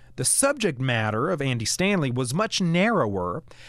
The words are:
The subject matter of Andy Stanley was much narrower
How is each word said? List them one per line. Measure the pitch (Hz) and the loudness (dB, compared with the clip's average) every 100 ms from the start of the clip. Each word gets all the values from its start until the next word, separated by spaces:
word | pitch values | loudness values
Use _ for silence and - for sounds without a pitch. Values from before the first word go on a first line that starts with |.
| - - | -14 -4
The | |
subject | 127 - 277 285 214 120 | 0 2 2 2 -2 0
matter | 131 117 107 110 151 | 0 0 0 0 0
of | 170 | -2
Andy | 139 120 | -2 -2
Stanley | 107 - 190 202 139 | -2 0 2 2 0
was | 120 123 | -2 -2
much | 151 220 - | -2 -2 0
narrower | 175 170 214 214 113 98 90 120 - - | 0 2 2 2 0 0 -2 -4 -8 -18